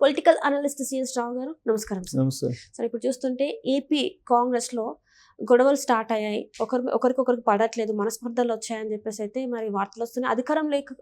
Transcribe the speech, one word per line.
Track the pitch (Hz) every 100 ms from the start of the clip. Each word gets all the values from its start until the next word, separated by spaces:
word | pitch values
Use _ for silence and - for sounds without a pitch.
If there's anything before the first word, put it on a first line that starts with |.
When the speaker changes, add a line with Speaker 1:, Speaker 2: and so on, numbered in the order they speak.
Speaker 1:
పొలిటికల్ | 277 285 339 320
అనలిస్ట్ | 294 285 285 277
సిఎస్ | 262 262 254 254
రావు | 240 247
గారు. | 262 320 -
నమస్కారం | 220 214 190
సార్. | 185 131
Speaker 2:
నమస్తే. | 131 131 -
Speaker 1:
సార్, | 123 - -
ఇప్పుడు | 233 233 240
చూస్తుంటే | 262 269 254 285 453 -
ఏపీ | 269 277 302 254 - -
కాంగ్రెస్లో | 240 240 247 233 240 220 - _ _ _ -
గొడవలు | 214 247 262
స్టార్ట్ | 277 - 226 220
అయ్యాయి, | 220 214 208 - -
ఒకరి, | 226 254
ఒకరికొకరికి | 247 277 247 254 254 240 226
పడట్లేదు, | 208 226 233 214
మనస్పర్ధలు | 214 214 220 240 233 240
వచ్చాయని | 220 - 226 220
చెప్పేసి | 214 220 214
అయితే | 208 254 262
మరి | 240 220
వార్తలు | 202 202 -
వస్తున్నాయి. | 233 - 254
అధికారం | 226 254 311 302
లేక-, | 285 277 269